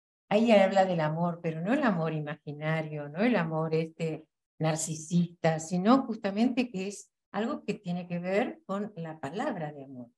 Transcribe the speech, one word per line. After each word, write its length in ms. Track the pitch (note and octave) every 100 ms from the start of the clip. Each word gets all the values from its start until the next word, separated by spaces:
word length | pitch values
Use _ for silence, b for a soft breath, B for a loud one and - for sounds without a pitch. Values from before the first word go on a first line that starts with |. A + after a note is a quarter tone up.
| _ _ _
ahí 220 | G#3 A#3
habla 340 | G#3 F#3+ G3 F#3
del 140 | F3
amor, 400 | D3+ D#3 F3 F3
pero 180 | E3 D#3+
no 120 | F3
el 100 | C#4
amor 300 | C4+ F3 D#3+
imaginario, 960 | D#3 D3 D3 - D3 D#3 D#3+ D#3 D3+ D3
no 100 | D3+
el 140 | A#3 G#3+
amor 380 | E3 D#3+ D#3+
este 540 | D#3+ D#3+ - E3 D#3 - _ _ _
narcisista, 1000 | D#3+ D#3 - D#3 - F3 E3+ - D#3+ D#3+
sino 440 | - F3+ F#3+ C4 -
justamente 640 | G#3+ G3 G3 B3 - B3
que 180 | F#3 F#3+
es 200 | G3+ - _ _
algo 320 | F#3+ A3+ -
que 120 | - G3
tiene 320 | F3 F3 F3
que 120 | F3
ver 400 | F3+ G3 C#4+ E4 _
con 260 | G3 G#3 -
la 240 | E3 D#3
palabra 520 | C#3 D#3 F#3+ G3 D3+
de 140 | C#3+ C3+
amor, 240 | C3 A#2+